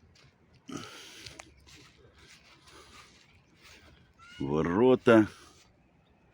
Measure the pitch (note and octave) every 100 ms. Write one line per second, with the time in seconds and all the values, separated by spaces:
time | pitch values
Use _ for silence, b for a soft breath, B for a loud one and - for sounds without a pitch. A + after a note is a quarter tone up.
0 | _ _ - _ _ _ - B B B
1 | B B B B - - - - - -
2 | B4 - - - - - - - - -
3 | - - _ - _ _ - - - -
4 | _ _ - - C#2 D2+ D#2+ F#2 B2+ B2+
5 | - A2+ G2+ b b b b _ _ _
6 | _ _ _